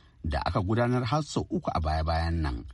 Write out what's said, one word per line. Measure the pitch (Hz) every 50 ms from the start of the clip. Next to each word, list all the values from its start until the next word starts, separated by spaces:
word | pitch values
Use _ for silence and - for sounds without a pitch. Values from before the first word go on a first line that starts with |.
| - - - - -
da | 80 76 - -
aka | - - 120
gudanar | 95 92 110 113 120 120 123 123 123
har | 113 143 156 156
sau | - - 143 - -
uku | - 185 - - -
a | -
baya-bayan | 80 78 78 80 80 78 80 82 82 82 82 85
nan, | 78 71 64 - - -